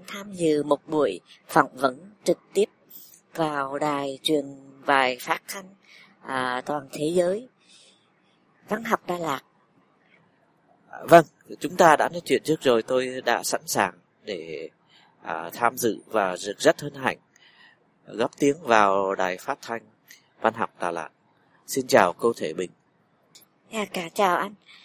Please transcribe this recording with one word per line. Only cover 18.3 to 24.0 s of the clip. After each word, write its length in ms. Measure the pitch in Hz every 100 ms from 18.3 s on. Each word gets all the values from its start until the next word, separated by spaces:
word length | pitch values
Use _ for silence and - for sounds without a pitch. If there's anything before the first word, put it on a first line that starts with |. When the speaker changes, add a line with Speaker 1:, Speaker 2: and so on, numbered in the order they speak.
| -
Speaker 2:
tiếng 180 | 143 147
vào 520 | 156 113 101 98 95
Đài 220 | 95 92 92
Phát 220 | - 139
thanh 200 | - 117 107 _ _ - _ _
Văn 140 | 117
học 160 | 113 95 -
Đà 100 | 90
Lạt. 180 | 85 78 _ _ _ _ _ -
Xin 200 | 135 127
chào 260 | 127 90
cô 200 | - 117 -
Thể 160 | 82
Bình. 180 | 78 90 - _ _ _ _ _ - _ _ _
Speaker 1:
Dạ, 120 | 220
cả 240 | 202 190